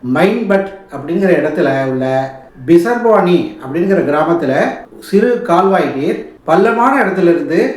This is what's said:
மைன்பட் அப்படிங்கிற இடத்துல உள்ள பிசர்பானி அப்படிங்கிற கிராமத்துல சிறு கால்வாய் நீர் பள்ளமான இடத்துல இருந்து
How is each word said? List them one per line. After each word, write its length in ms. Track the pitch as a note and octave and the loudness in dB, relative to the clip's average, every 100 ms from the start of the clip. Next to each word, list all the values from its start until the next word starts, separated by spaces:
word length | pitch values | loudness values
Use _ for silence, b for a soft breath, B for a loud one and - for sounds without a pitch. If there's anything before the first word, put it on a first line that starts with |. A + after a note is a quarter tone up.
| B2 | -2
மைன்பட் 560 | C3 F#3+ A#3 G3+ G3 F#3+ - - | 0 2 0 0 0 -2 -10 -16
அப்படிங்கிற 380 | C#3 C#3+ F3+ F#3+ D#3+ | -14 -6 -2 2 2
இடத்துல 280 | D3 D3+ D3 C3+ C3+ | 0 -2 -2 -2 -2
உள்ள 140 | C3 C3 C3 C3+ - - - B2+ | -4 -2 -2 -4 -10 -20 -18 2
பிசர்பானி 720 | E3+ A3+ A#3+ A3+ G#3 F3+ F3 - - | 2 4 0 2 2 4 0 0 -8
அப்படிங்கிற 360 | B2+ D3 F#3+ F#3 B2+ | -8 -4 0 0 0
கிராமத்துல 440 | D3 D#3+ E3+ C#3+ C#3 A#3+ - - - - | 0 0 0 0 0 -2 -4 -14 -20 0
சிறு 200 | G3 A#3+ A#3+ - | 2 2 0 0
கால்வாய் 380 | E3+ G3 F#3+ C#3+ B2+ | 2 2 2 0 -2
நீர் 220 | D#3 A3 - - | -4 -4 -8 -16
பள்ளமான 480 | - E3+ A3 A3+ B3 C#4 | -2 2 2 2 0 2
இடத்துல 280 | G#3 F#3 F3 | 0 0 2
இருந்து 280 | E3 D3 E3+ B3+ | 2 0 0 -2